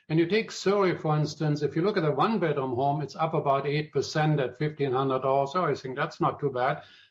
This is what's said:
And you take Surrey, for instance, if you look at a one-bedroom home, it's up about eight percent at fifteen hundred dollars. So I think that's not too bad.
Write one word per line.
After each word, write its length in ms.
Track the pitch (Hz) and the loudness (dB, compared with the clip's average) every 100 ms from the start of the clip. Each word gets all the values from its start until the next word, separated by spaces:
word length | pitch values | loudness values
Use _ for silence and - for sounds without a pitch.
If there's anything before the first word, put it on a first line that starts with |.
| - | -2
And 100 | 156 | 2
you 80 | 170 | 2
take 240 | 214 220 | 2 -2
Surrey, 460 | - 185 202 190 160 | -2 0 4 2 2
for 180 | 156 151 | 0 0
instance, 460 | 147 - 156 147 | 0 -2 -2 0
if 140 | 143 160 | 0 0
you 60 | |
look 160 | 190 202 | 0 2
at 60 | |
a 60 | 156 | 0
one-bedroom 640 | 135 185 220 160 143 131 | 2 2 2 0 0 -2
home, 280 | 123 139 147 | 0 0 0
it's 140 | 143 - | -4 -4
up 180 | 160 | -2
about 320 | 160 143 139 143 | 0 0 0 0
eight 260 | 147 151 | -2 -2
percent 480 | 143 - 156 156 147 | -4 -2 0 2 2
at 180 | 123 - | 0 -2
fifteen 340 | 151 151 135 | -4 -2 -2
hundred 280 | 127 135 131 | 0 0 0
dollars. 320 | 135 135 139 | 2 2 0
So 140 | 185 165 | 0 0
I 80 | |
think 200 | 120 127 | -2 -4
that's 280 | 131 160 - | -4 -6 0
not 180 | 151 113 | -2 0
too 100 | 143 | -2
bad. 320 | 123 131 151 - - - | 0 0 0 -6 -20 -12